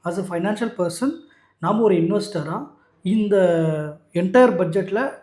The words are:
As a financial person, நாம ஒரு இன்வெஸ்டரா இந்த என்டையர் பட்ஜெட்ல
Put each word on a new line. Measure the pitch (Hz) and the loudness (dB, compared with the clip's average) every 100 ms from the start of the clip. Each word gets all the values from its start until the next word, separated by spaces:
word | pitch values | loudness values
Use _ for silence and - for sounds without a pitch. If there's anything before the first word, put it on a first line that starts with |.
As | 180 175 | -6 -6
a | |
financial | 190 175 190 208 233 - | -6 -4 -4 -2 -6 -4
person, | 175 170 269 330 - _ _ _ | -4 -2 -4 -6 -16 _ _ _
நாம | 165 214 | -2 2
ஒரு | 220 175 | 2 4
இன்வெஸ்டரா | 165 202 202 170 151 190 294 _ _ _ | 2 0 -2 -6 -6 -8 -10 _ _ _
இந்த | 180 220 208 196 180 170 160 156 151 151 _ | -2 0 2 4 4 4 0 -2 -6 -12 _
என்டையர் | 175 185 247 247 - | -4 2 6 4 4
பட்ஜெட்ல | 170 196 190 202 277 - | 0 -2 -2 -4 -4 -8